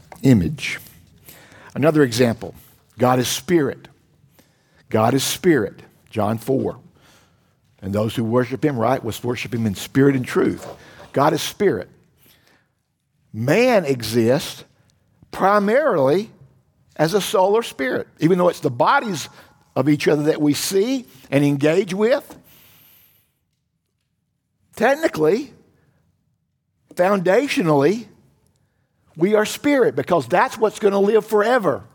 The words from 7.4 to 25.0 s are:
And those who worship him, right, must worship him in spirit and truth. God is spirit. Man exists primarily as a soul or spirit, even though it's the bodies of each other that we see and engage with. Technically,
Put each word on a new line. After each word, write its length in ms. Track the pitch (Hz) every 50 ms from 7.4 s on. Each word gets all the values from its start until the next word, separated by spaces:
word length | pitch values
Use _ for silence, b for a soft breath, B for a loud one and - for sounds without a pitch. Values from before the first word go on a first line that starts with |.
| b b b b b _ _ _
And 140 | - 95 98
those 200 | 104 110 113 -
who 80 | -
worship 400 | 113 107 117 123 127 120 131 120 -
him, 140 | 151 139 117
right, 240 | 110 117 131 -
must 220 | - 113 98 - -
worship 300 | 120 123 - - - 127
him 120 | 117 113
in 80 | 107 92
spirit 400 | - - - - 139 135 143 135
and 100 | 131 123
truth. 420 | - - 180 - - - - - - - B B B B B B B
God 200 | - 135 139 156
is 100 | 160 147
spirit. 480 | - - - _ 208 185 127 98 - - _ _ _ _ _ b b b b b b b b b b b b b _ _ _ _ _ _ _ _ _ _
Man 520 | - 107 113 135 160 220 240 254 240 202 151
exists 800 | 139 139 123 113 107 110 120 113 113 131 165 - - - - - _ _ _ _ _ _ _ _ _ _ _ - _
primarily 1000 | - - - 190 208 208 202 202 220 269 320 277 202 156 135 131 151 190 220 - - _ - _ _ _ _ _ _ _ _ _ _
as 180 | - 151 160 190
a 60 | 202
soul 340 | 185 - - 196 185 196 202
or 80 | 226
spirit, 440 | 233 - - - 269 254 - 107 - - _ _
even 180 | 139 165 190 180
though 100 | 175 175
it's 120 | - -
the 100 | - 143
bodies 580 | 123 120 151 202 262 285 311 320 180 127 - - b b b b b b b b _
of 140 | 131 131 147
each 180 | 151 - -
other 180 | 180 160 143 147
that 160 | 156 147 -
we 120 | 151 147
see 540 | 143 - - - 190 196 202 247 269 262 226 B B B B B
and 140 | - 139 147
engage 500 | 143 143 139 143 151 160 190 220 180 190
with. 440 | 196 214 233 269 285 - - - - b b b b b b b b b b b b b b b b b b _ _ _ _ _ _ _ _ _ _ _ _ _ _ _ _ _ _ _ _ _ _ _ _ _ _ _ _ _
Technically, 760 | - 202 240 277 302